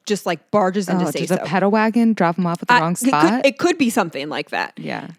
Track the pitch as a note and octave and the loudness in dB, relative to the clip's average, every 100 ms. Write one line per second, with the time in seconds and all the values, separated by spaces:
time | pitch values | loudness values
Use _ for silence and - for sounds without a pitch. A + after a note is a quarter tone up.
0 | - G3+ F#3+ E3 _ G#3 F#3 G3 F3+ F#3 | -6 -4 -4 -6 _ 0 0 -2 -2 -2
1 | F3 - D#3+ F3+ - F3+ G3+ G#3+ A3 A#3 | -2 -4 -2 0 2 2 2 2 2 2
2 | A3+ G3+ E3+ E3+ F3 E3+ F#3+ A#3+ E3 F3+ | 2 2 2 2 -2 0 2 2 2 0
3 | C4 D3 E3+ B3 C#4 C4+ F4 E4+ A#3 G#3+ | 0 2 2 0 0 0 -2 0 0 0
4 | F3 C#3 D3+ C3+ - F2 - - C#2 A#1 | -2 -4 -8 -8 -6 -6 -8 -10 -10 -10
5 | - | -12